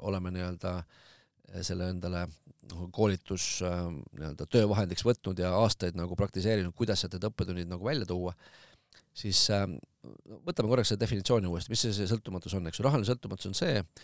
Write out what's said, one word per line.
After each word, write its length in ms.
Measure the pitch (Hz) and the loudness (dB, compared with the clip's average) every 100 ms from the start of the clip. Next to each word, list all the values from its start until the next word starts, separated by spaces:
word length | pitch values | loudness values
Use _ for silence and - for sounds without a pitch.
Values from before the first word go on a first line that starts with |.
| - | -4
oleme 240 | 95 90 | -2 -2
nii-öelda, 440 | 90 90 90 92 90 87 - - - _ _ - | -4 -4 -4 -4 -4 -8 -16 -20 -20 _ _ -14
eh, 140 | 92 90 | -8 -4
selle 220 | 90 90 | -2 -2
endale, 360 | 92 87 90 87 82 - - - | -4 -4 -4 -4 -8 -20 -20 -16
noh, 140 | 85 87 | -10 -6
koolitus, 520 | - 107 95 - 92 - - 90 | 2 4 2 -2 -4 -2 -2 -2
äh, 140 | 87 87 80 - - | -2 -2 -6 -10 -10
nii-öelda 280 | 78 76 - | -8 -8 2
töövahendiks 500 | 120 104 104 95 87 113 | 6 6 4 2 0 0
võtnud 340 | 120 101 90 | 0 -2 -2
ja 80 | 90 92 | 2 4
aastaid 380 | 113 - 90 85 | 4 2 -2 -2
nagu 160 | 87 90 | -4 0
praktiseerinud, 580 | 101 - 104 110 90 - | -2 0 2 2 0 -2
kuidas 260 | 110 101 | 0 0
sealt 140 | 82 90 | -2 -2
need 100 | 104 | -4
õppetunnid 420 | - 92 87 87 | -4 -4 -4 -4
nagu 160 | 90 104 | -4 -2
välja 180 | 147 90 | -2 -2
tuua, 300 | 90 90 87 - - - - _ - _ - | -2 -2 -6 -16 -20 -20 -20 _ -20 _ -8
siis, 320 | 107 92 - | 0 2 4
äh, 160 | 104 98 78 - _ - - - 107 - | 4 0 -4 -10 _ -20 -20 -20 -12 -6
võtame 240 | 120 107 | 0 4
korraks 220 | 127 104 | 4 4
selle 80 | 104 | 2
definitsiooni 500 | 113 107 92 117 92 | 0 0 2 2 2
uuesti, 220 | 85 - | -2 -2
mis 80 | 107 120 | 0 2
see, 80 | 101 | 2
see 100 | 95 | 2
sõltumatus 480 | 110 101 92 85 | 0 -2 -8 -4
on, 140 | 95 82 | -4 -2
eks 100 | - | 0
ju. 60 | 135 | 2
Rahaline 220 | 143 104 | 4 2
sõltumatus 420 | 123 107 98 98 | 0 -4 -8 -4
on 40 | 98 | -2
see, 240 | 180 123 87 - | 0 0 -2 -10